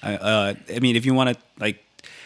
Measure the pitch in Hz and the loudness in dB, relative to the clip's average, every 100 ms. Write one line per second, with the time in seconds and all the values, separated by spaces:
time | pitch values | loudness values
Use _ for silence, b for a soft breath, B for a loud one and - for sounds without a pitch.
0 | 101 101 98 110 101 98 - 110 127 117 | -6 -4 0 0 0 -4 -8 -2 2 2
1 | 127 131 127 120 _ - 107 101 _ - | 2 2 2 -2 _ -6 -6 -6 _ -20
2 | B B | B B